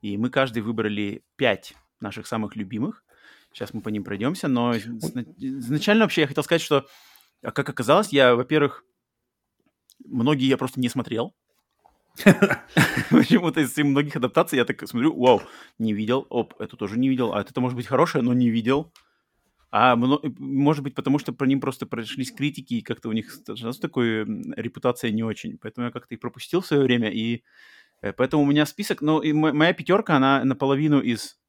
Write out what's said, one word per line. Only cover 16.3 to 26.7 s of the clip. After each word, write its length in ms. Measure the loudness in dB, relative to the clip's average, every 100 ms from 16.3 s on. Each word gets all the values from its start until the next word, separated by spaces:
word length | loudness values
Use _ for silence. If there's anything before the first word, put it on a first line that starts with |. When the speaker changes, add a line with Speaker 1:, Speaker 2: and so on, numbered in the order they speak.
Speaker 1:
оп, 260 | -4 -4 -6
это 180 | -14 -8
тоже 220 | -6 0
не 100 | 0
видел, 240 | 0 -2
а 80 | -2
это 200 | -4 -4
может 140 | -4 -4
быть 100 | -2
хорошее, 360 | 2 2 2
но 100 | 0
не 160 | 2 2
видел». 440 | 2 0 0 -2 _ _ _ _ _ _ _ _
А 240 | 2 4 4
мно-, 240 | 4 2 -2 -8
может 440 | -6 0 2 0
быть, 120 | -4 -6
потому 240 | -2 0
что 140 | -2
по 100 | -2 0
ним 140 | 0
просто 240 | -2 -6 -8
прошлись 440 | -8 -8 -8 -8
критики, 420 | -4 -4 -4 -6 -6
и 60 |
как-то 280 | -6 -8 -4
у 40 |
них 180 | -6 -6
с-, 220 | -14 -14 -10
сразу 240 | -8 -8
такой, 400 | -6 0 0 0
м, 300 | -4 -8 -8 -8
репутация 540 | -10 -4 -4 -2 -2
не 120 | -2
очень. 340 | -4 -6 -10 -12
Поэтому 280 | -16 -8 -8
я 40 |
как-то 240 | -8 -14 -12
их 60 |
пропустил 400 | -12 -14 -4 -4
в 60 |
свое 160 | 0